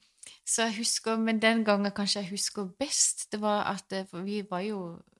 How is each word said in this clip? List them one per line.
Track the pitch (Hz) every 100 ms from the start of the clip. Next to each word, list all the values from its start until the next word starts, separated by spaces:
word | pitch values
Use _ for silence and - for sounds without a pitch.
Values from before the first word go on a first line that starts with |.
| _ _ - - -
Så | - 226
jeg | 208
husker, | 233 - 220 226
men | 220 220
den | 220 226
gangen | 214 202 202
kanskje | 202 196 208
jeg | 190
husker | 196 - - 190 175
best, | 285 - - - -
det | 214
var | 208 208 -
at, | 196 -
eh, | 190
for | 190 170
vi | 190 208
var | 202 180
jo | 208 208 175 170 - _